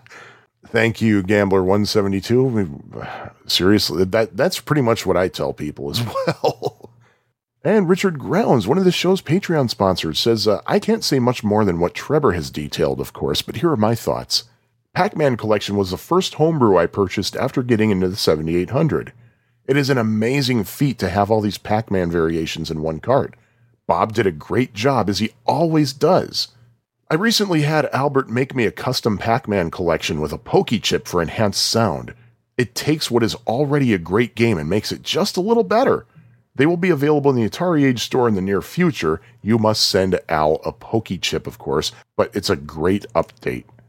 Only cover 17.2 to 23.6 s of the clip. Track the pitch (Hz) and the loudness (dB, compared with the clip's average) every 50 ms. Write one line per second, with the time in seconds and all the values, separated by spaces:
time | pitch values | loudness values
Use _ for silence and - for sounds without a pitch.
17.2 | 92 - - - 110 127 - 143 123 123 120 104 110 110 101 92 92 92 90 - | -4 -4 -4 -4 -4 -4 -2 -2 0 0 2 2 4 2 2 2 0 -2 -2 -2
18.2 | - - 82 78 80 80 85 87 90 - 113 139 170 147 92 71 - - - - | 0 0 2 2 0 -2 0 0 -2 0 0 0 0 0 0 -2 -4 -6 -16 -20
19.2 | - _ _ _ _ _ _ _ - - 135 147 139 127 139 127 110 110 110 107 | -20 _ _ _ _ _ _ _ -4 -2 0 0 2 2 2 2 2 0 0 0
20.2 | 110 120 135 143 135 120 127 117 95 - - - 147 139 113 - 101 90 85 101 | 0 0 0 0 0 0 0 -2 -2 -4 -4 -2 -2 -2 -2 -2 -4 -2 0 0
21.2 | 101 101 113 110 104 104 92 - - - 104 107 110 - 98 92 90 85 85 87 | 2 2 2 0 0 -2 -4 -6 -4 -2 -2 -2 -2 -2 -2 0 0 0 0 0
22.2 | 80 80 82 82 80 76 - 78 80 82 80 78 76 80 80 78 - - 127 139 | 0 0 0 -2 -4 -6 -6 -8 -8 -8 -6 -6 -4 -6 -6 -6 -2 0 0 0
23.2 | 90 - - _ _ _ _ _ | 0 -2 -8 _ _ _ _ _